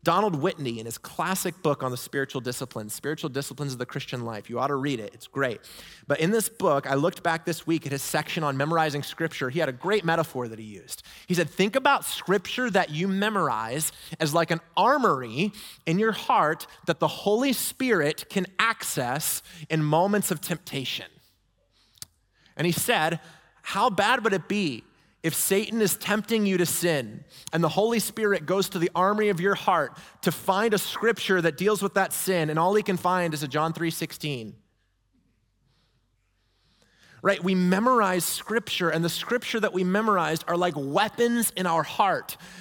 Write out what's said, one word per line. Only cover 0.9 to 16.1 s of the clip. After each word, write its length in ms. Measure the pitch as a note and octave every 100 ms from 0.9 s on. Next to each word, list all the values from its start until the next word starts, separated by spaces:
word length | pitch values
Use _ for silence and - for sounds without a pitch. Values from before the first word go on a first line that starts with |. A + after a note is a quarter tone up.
| -
classic 640 | - - E3+ G3 F#3 E3
book 180 | D3+ C#3
on 80 | C3
the 60 | B2
spiritual 460 | - C#3+ C3+ C3+
disciplines, 520 | A#2+ B2 B2+ A#2+ G#2+
Spiritual 360 | - C#3 D#3 D#3
Disciplines 420 | C3+ C3+ - C#3+
of 80 | B2
the 60 | B2
Christian 400 | C#3+ - B2 A#2
Life, 240 | G#2+ G2+
you 100 | A#2
ought 80 | C3+
to 80 | C#3
read 240 | C#3+ B2
it. 140 | G#2
It's 140 | - -
great. 340 | C3+ C3 G#2 - - - - -
But 120 | C#3+
in 120 | E3
this 180 | A3 G3+
book, 360 | - F#3 C#3 C#3
I 100 | C#3
looked 280 | E3+ -
back 220 | E3+ E3 F3
this 200 | D#3+ -
week 200 | E3 C#3+
at 80 |
his 100 | C3+
section 400 | - D#3 - -
on 140 | D3+ C3+
memorizing 440 | D3 E3 D#3 C#3+
Scripture. 480 | - - D#3+ - C3
He 100 | D3
had 100 | D3+
a 20 |
great 320 | B2 F3+ G#3+
metaphor 460 | E3+ E3 D#3+ C3 A#2+
that 100 | A2
he 60 | A2
used. 380 | G2 - - - - -
He 80 |
said, 160 | F3+ D#3+
"Think 280 | - G3+ B3+
about 260 | C#4 B3+
Scripture 680 | - - - G3+ - - B3
that 200 | F#3+ D#3+
you 180 | D3+ G3
memorize 840 | F#3+ G#3 G#3 D3+ A2 A2+ C#3 D#3 - - -
as 140 | D#3
like 180 | E3 D#3+
an 80 | E3+ - -
armory 800 | A3 D4 A3+ C#3 A#2+ A#2+ G3+ - - - -
in 140 | F3
your 120 | A3